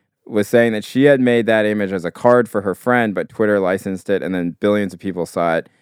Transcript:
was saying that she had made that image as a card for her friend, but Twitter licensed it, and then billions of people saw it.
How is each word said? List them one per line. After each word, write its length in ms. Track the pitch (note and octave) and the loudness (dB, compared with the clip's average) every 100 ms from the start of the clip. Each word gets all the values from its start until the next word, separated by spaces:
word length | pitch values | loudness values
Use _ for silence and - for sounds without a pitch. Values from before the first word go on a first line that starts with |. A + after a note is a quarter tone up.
| _ _ - | _ _ -6
was 220 | G#2 G#2 | -4 2
saying 240 | A#2+ A#2 | 2 2
that 140 | G#2+ - | -2 -4
she 180 | B2+ | 2
had 160 | C#3+ C#3 | 4 4
made 260 | B2 A#2+ A2+ | 2 2 2
that 200 | A2 G#2+ | 0 0
image 260 | G#2 G2 | -2 -4
as 140 | F#2+ E2+ | -4 -6
a 40 | |
card 360 | - A#2+ B2 A#2 | 0 4 4 2
for 120 | G#2 | -2
her 120 | G2 | -4
friend, 400 | F2+ B2 B2 A2 | -4 0 0 0
but 140 | F2+ D#2 | -4 -6
Twitter 300 | - G#2+ G2+ | -2 0 2
licensed 500 | F#2 F#2+ G2+ F#2 - | 0 -2 -4 -8 -4
it, 140 | F#2+ | -2
and 100 | D#2 | -2
then 220 | F#2 F2 - | -4 -6 -2
billions 320 | G#2 G#2 F#2+ | 0 0 -2
of 60 | F2+ | -8
people 260 | G2 F2 E2 | -8 -8 -6
saw 320 | F#2 E2+ E2 | -4 -2 -2
it. 100 | - _ | -4 _